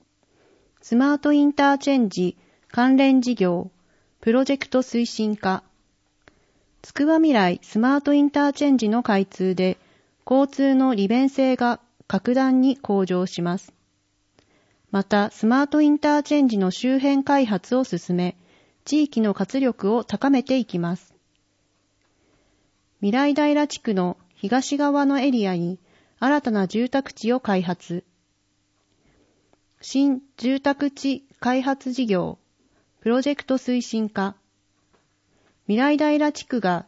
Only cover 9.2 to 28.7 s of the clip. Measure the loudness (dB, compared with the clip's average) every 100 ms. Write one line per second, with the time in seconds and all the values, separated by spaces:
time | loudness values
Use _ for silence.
9.2 | -2 -4 -4 0 -2 -2 _ _ _ _
10.2 | 0 2 2 0 2 2 2 0 0 2
11.2 | 0 0 0 2 0 -2 _ _ _ -4
12.2 | 0 0 2 4 2 0 -2 -2 0 -2
13.2 | -4 -4 -6 -6 -10 _ _ _ _ _
14.2 | _ _ _ _ _ _ _ -4 0 0
15.2 | 0 -2 0 2 2 2 2 2 2 0
16.2 | 0 2 2 2 -2 -2 -2 0 2 0
17.2 | 2 0 2 -2 -2 -4 -2 -6 -4 -2
18.2 | -2 -6 _ _ _ _ -4 -2 0 0
19.2 | -2 -2 -4 -2 -2 -2 -2 -2 -4 -4
20.2 | 2 0 2 -2 -2 -4 -4 -6 -10 _
21.2 | _ _ _ _ _ _ _ _ _ _
22.2 | _ _ _ _ _ _ _ _ -2 0
23.2 | 0 2 2 2 0 -4 -4 -2 -2 -4
24.2 | _ _ -4 -2 -2 -2 0 0 0 0
25.2 | 0 0 -2 -2 -4 -8 _ _ _ _
26.2 | 0 0 0 -2 -2 -2 -2 -2 -6 -8
27.2 | -2 -2 0 -2 -2 -6 -8 -12 -12 _
28.2 | _ _ _ _ _